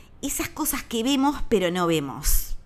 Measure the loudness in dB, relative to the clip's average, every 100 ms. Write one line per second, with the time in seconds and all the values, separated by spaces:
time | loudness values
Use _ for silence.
0 | -20 -10 -6 -6 -6 -4 -4 -4 -4 -2
1 | 0 2 2 0 2 2 2 0 2 2
2 | 0 -2 2 4 2 -4